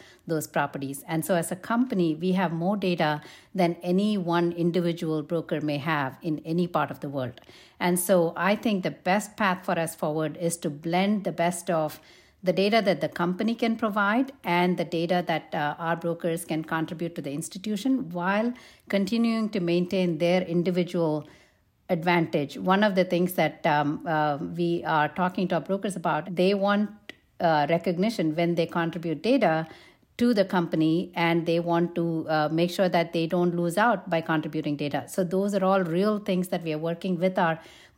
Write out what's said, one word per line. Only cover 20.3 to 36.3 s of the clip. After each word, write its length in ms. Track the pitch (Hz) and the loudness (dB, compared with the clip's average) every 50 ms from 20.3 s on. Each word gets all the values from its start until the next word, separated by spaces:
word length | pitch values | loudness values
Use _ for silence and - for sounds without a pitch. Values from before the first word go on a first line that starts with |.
| 180 185 180 | 2 2 2
individual 840 | 170 170 175 165 190 180 180 175 180 - 175 165 160 151 151 147 - - - _ _ _ _ _ _ _ _ _ - | 0 0 0 2 2 2 0 0 0 0 0 0 0 0 -2 -4 -8 -18 -20 _ _ _ _ _ _ _ _ _ -4
advantage. 680 | 185 165 160 180 175 175 160 160 - 156 143 139 - - | -2 0 2 2 2 2 2 2 0 -2 -2 -2 -6 -4
One 240 | 190 180 185 202 214 | 0 2 4 4 4
of 120 | 214 185 | 4 4
the 100 | 190 180 | 2 2
things 300 | 185 180 170 180 175 - | 2 2 0 0 0 0
that, 300 | 185 160 147 - - - | 0 0 0 0 0 0
um, 380 | 170 147 147 143 143 156 - - | 2 2 2 2 0 -2 -4 -4
uh, 320 | 175 156 156 151 151 143 139 | -2 0 0 2 0 0 -2
we 440 | 175 175 170 170 175 170 170 170 - | -4 -6 -4 -2 0 0 0 -2 0
are 240 | 156 160 151 151 151 | 0 2 2 2 0
talking 400 | - - 180 180 185 202 185 170 | 0 0 -2 -2 0 -2 -2 0
to 80 | 180 | 0
our 40 | 160 | -2
brokers 360 | - - 190 196 196 208 175 | -2 -2 -4 -4 -4 -4 -6
about, 380 | 185 165 170 151 151 165 - 175 | -4 -2 -2 -2 -2 -4 -4 0
they 200 | 165 180 190 202 | 2 2 2 2
want, 360 | 196 196 202 202 208 214 202 - - _ - - _ _ _ _ - | 2 2 2 2 2 0 -2 -4 -12 _ -20 -20 _ _ _ _ 0
uh, 260 | 190 165 160 147 147 143 | 2 2 4 4 4 2
recognition 680 | 165 170 - 196 170 170 190 226 - - 165 156 151 | 2 0 2 0 0 0 0 0 0 0 -2 0 0
when 200 | 170 170 170 170 | 0 0 0 2
they 100 | 165 165 | 0 0
contribute 560 | 165 - 175 165 165 - 175 160 170 156 147 - | -2 0 -2 -2 -2 -4 -4 -4 -4 -4 -2 0
data 440 | 220 269 277 220 165 160 160 160 - - - - - - _ _ _ _ | 2 2 4 4 4 2 2 -2 -6 -10 -20 -20 -20 -20 _ _ _ _
to 160 | - 240 240 240 | 0 2 2 4
the 120 | 208 185 | 2 2
company, 680 | 190 196 180 170 160 - 160 156 160 160 175 185 - - | 2 2 0 0 0 2 2 2 4 2 2 0 -2 -2
and 300 | 175 170 165 170 170 160 | 0 0 2 2 2 2
they 160 | 170 165 170 | 2 0 0
want 340 | 170 170 170 170 175 170 175 | 2 2 2 2 2 0 0
to, 320 | 175 170 170 160 160 143 156 | -2 -2 0 -2 -2 -2 0
uh, 200 | 156 156 151 151 | 0 2 2 2
make 200 | 160 160 175 175 | 2 2 0 0
sure 180 | 175 - 190 175 | 2 2 0 2
that 240 | 170 170 165 165 - | 2 2 0 0 0
they 140 | 170 165 | -2 -2
don't 280 | 160 185 175 175 175 165 | 0 2 2 2 2 2
lose 220 | 175 175 170 165 | 0 0 0 2
out 320 | 208 220 240 214 190 - 185 | 2 2 2 2 0 -2 -2
by 120 | 170 165 160 | -2 -2 0
contributing 520 | - 160 156 156 156 151 156 151 156 147 | 0 -2 -2 -2 -2 -4 -4 -4 -4 -4
data. 300 | 139 151 143 151 139 - | -4 -4 -4 -4 -4 -6
So 160 | - - 190 185 | -6 -4 -2 -2
those 320 | 165 185 190 196 208 202 | 0 0 0 0 0 0
are 80 | 190 190 | 0 2
all 200 | 185 196 196 185 | 4 4 2 2
real 360 | 165 160 180 202 214 214 202 | 0 0 0 2 2 0 0
things 300 | 208 - | -2 -2